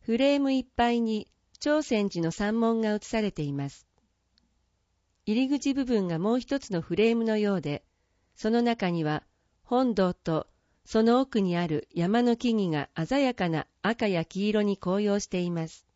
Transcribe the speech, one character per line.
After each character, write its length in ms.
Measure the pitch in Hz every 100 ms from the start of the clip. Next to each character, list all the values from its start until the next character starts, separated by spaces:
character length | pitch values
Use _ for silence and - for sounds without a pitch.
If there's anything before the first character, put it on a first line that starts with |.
フ 160 | - 226
レ 200 | 269 285
ー 40 |
ム 120 | 277
い 80 | 262
っ 60 | 247 -
ぱ 140 | 240
い 100 | 240
に 280 | 226 220 - _ _ _
長 220 | 294 302
泉 280 | 302 226 202
寺 160 | 175
の 60 | 165
山 280 | - 208 226
門 220 | 226 226
が 140 | 220
写 140 | 208 -
さ 120 | 226
れ 120 | 208
て 100 | -
い 100 | 147
ま 160 | 139 139
す。 180 | - _ _ _ _ _ _ _ _ _ _ _ _ _ _ -
入 220 | 214 262
り 0 |
口 260 | 285 277
部 100 | 269
分 220 | 247 226 185
が 140 | 160
も 160 | 196 247
う 40 |
一 200 | - 277
つ 120 | -
の 80 | 180
フ 140 | -
レ 180 | 170 226
ー 40 | 233
ム 80 |
の 120 | 226 214
よ 180 | 208
う 60 | 196
で、 240 | 147 143 _ _ _ _ _ _
そ 120 | 220
の 140 | 233
中 280 | 240 233 185
に 120 | 170
は 220 | 151 151 _ _ _ _
本 300 | _ 247 254
堂 200 | 202 185
と 320 | 180 - 160 - _ _ _
そ 180 | - 220
の 180 | 226 247
奥 200 | 262 226
に 160 | 190 175
あ 100 | 170
る 220 | 151 -
山 300 | 175 170 226
の 140 | 240 233
木 180 | 247
々 160 | 226 190
が 180 | 151 - -
鮮 200 | 160 269
や 100 | 269
か 140 | - 180
な 180 | 160 - _
赤 240 | 196 233 214
や 180 | 180
黄 240 | 165 190 208
色 140 | 208
に 140 | 208 196
紅 280 | 180 190
葉 140 | 208 202
し 80 | -
て 140 | 180
い 100 | 175
ま 160 | 170 160
す。 180 | - _